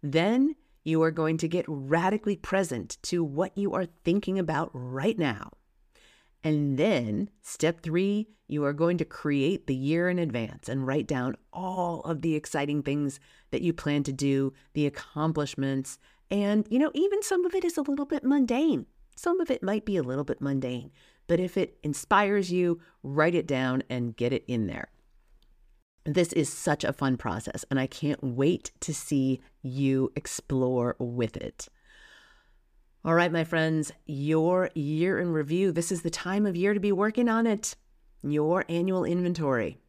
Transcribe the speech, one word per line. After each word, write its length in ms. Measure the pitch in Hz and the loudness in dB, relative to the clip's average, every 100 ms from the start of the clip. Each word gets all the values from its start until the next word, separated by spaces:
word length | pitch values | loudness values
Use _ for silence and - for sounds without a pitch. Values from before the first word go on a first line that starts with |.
Then 540 | 147 151 180 240 277 311 _ _ | 0 2 4 4 2 0 _ _
you 200 | - 160 | 0 4
are 80 | 160 | 4
going 260 | 160 160 160 | 2 0 0
to 120 | 165 | 0
get 160 | 175 165 | -2 -2
radically 720 | 147 135 160 180 208 208 196 | -6 0 2 4 0 -2 -4
present 600 | - 190 180 123 92 - | 0 0 0 -2 -6 -10
to 180 | - 175 | -4 -2
what 340 | 160 139 190 - | -2 -2 -2 -2
you 160 | 202 | -2
are 140 | - 175 _ - | -2 -4 _ 0
thinking 340 | 190 202 190 | 2 2 -2
about 320 | 165 151 165 | 0 0 -2
right 460 | - 123 127 165 226 | -6 -8 -2 0 2
now. 320 | 156 107 - - _ _ _ _ - _ _ _ 156 | 0 -2 -10 -20 _ _ _ _ -20 _ _ _ 0
And 320 | 151 143 135 | 0 2 2
then 520 | 180 170 117 107 208 _ | 2 2 0 -2 -4 _
step 400 | - - 156 165 | -18 0 0 0
three, 480 | 165 165 196 208 214 _ _ | -2 0 2 0 -4 _ _
you 160 | 147 | -2
are 80 | 143 | -2
going 260 | 147 165 175 | 2 2 2
to 40 | |
create 640 | 160 - 147 143 135 196 - | -2 -4 0 2 2 0 -2
the 80 | 131 | -2
year 320 | 135 165 175 | 0 2 2
in 100 | 180 | 0
advance 520 | 165 120 113 113 - | 0 -2 -4 -8 -6
and 180 | 135 131 | -4 0
write 200 | 143 110 | -2 0
down 280 | 139 123 - _ | -2 -2 -6 _
all 480 | - 185 185 175 165 | -10 -6 -2 -4 -4
of 180 | - 160 | -6 -4
the 140 | 165 151 | 0 -2
exciting 480 | 151 156 143 147 | -2 -4 0 -2
things 360 | 143 147 143 135 _ - _ | 0 0 -2 -4 _ -20 _
that 100 | 127 | -2
you 120 | - | 0
plan 300 | 165 - 147 | -2 0 0
to 100 | 143 | -2
do, 400 | 135 139 135 135 135 _ | -2 0 2 0 -4 _
the 120 | - 147 | -2 -2
accomplishments, 1120 | 143 - 151 160 160 143 - 135 135 135 - _ _ _ | -2 -12 -4 -2 0 -4 -2 -2 -2 -4 -12 _ _ _
and, 340 | 202 202 208 208 | -2 2 0 2
you 100 | 233 | 2
know, 120 | 302 | 0
even 280 | - 381 415 | 2 0 0
some 220 | 415 381 | 0 0
of 100 | 359 | 0
it 120 | 370 359 | 0 -2
is 120 | 330 | -2
a 40 | |
little 240 | 285 277 285 | -2 -2 -2
bit 180 | 302 | -2
mundane. 640 | 254 285 254 240 320 185 113 _ - - | 2 2 4 2 2 2 -2 _ -20 -6
Some 240 | - 359 | -2 0
of 100 | 330 | 0
it 120 | 269 | -2
might 200 | 185 208 | 0 -2
be 140 | 208 190 | 0 -2
a 60 | |
little 200 | 127 131 | 0 -2
bit 160 | 143 - | -2 -4
mundane, 520 | 139 135 127 123 139 _ - _ _ | -2 -2 -2 -6 -10 _ -20 _ _
but 140 | 170 | 0
if 160 | 180 196 | 2 -2
it 220 | 185 - | -2 -4
inspires 680 | 147 143 - 202 202 202 185 | -6 -6 2 4 4 2 0
you, 300 | 180 175 170 - _ | 2 2 0 -6 _
write 320 | 135 139 156 175 | -6 2 4 4
it 120 | 160 | 0
down 360 | 135 131 131 - | 0 0 0 -2
and 260 | 123 120 113 | -4 -4 -2
get 160 | 120 | 0
it 140 | 131 - | 0 -2
in 200 | 123 101 | -2 -2
there. 240 | - - _ _ _ _ - _ _ _ _ _ _ - | -4 -10 _ _ _ _ -20 _ _ _ _ _ _ -2
This 260 | 151 170 | 0 2
is 160 | - 143 | 2 -2
such 380 | - - 151 - | -2 0 0 0
a 80 | |
fun 240 | - 135 127 | 0 0 0
process, 480 | 120 95 - - - | -2 -4 -6 -10 -4
and 80 | 135 | -2
I 100 | 131 | -2
can't 360 | - 147 147 | -2 -4 -2
wait 480 | 135 120 139 180 - _ | -4 2 2 2 -4 _
to 120 | - | -8
see 480 | 151 - 143 131 131 - _ | -8 -2 0 2 -2 -6 _
you 520 | 135 127 139 135 127 - | -8 -2 2 2 0 -4
explore 800 | - - - 135 127 127 120 - | -8 -10 -4 0 2 2 0 -2
with 360 | 123 120 117 - | -4 -2 -4 -4
it. 320 | - - - _ _ - - - - - _ _ _ _ _ _ | -10 -12 -18 _ _ -20 -20 -20 -20 -20 _ _ _ _ _ _
All 100 | 156 | 2
right, 180 | 165 175 | 4 4
my 120 | 165 | 2
friends, 480 | 160 165 160 160 151 - - | 0 2 2 2 -2 -8 -10
your 640 | 143 143 160 160 185 185 | -6 0 2 4 2 0
year 460 | - 147 151 180 190 | -2 -2 0 0 0
in 140 | 175 | 0
review. 400 | 160 143 170 196 | -2 0 0 2
This 180 | 165 170 | 0 -2
is 120 | 180 | -2
the 60 | 170 | -4
time 360 | 165 180 196 208 | -6 -4 0 0
of 100 | 170 | 2
year 180 | 196 | 0
to 60 | 208 | 2
be 140 | 202 | 2
working 340 | 190 208 220 240 | 2 2 2 2
on 180 | 220 233 | 2 2
it, 300 | 214 - - _ _ _ _ | 0 -4 -10 _ _ _ _
your 440 | 139 147 151 180 - | -2 0 2 0 0
annual 340 | 170 185 185 | -2 0 0
inventory. 760 | 170 175 180 165 151 127 92 - | 0 0 0 0 0 0 -2 -6